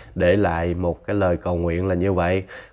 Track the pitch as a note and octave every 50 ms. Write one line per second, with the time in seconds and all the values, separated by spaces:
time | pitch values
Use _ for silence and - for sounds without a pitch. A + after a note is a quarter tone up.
0 | - - - F#2 F#2+ F2 F2+ G#2 G2+ F2 E2+ E2 E2+ F2 F2 F2 F2+ F2 E2 -
1 | - - G2+ G#2 G2 F2+ F2 D#2+ - F2+ F2 E2+ E2+ E2+ E2 F2 F#2 F#2+ F#2 F2
2 | F2+ G2 F#2+ F2+ F2 F2 F#2 F#2+ F#2+ - - - - -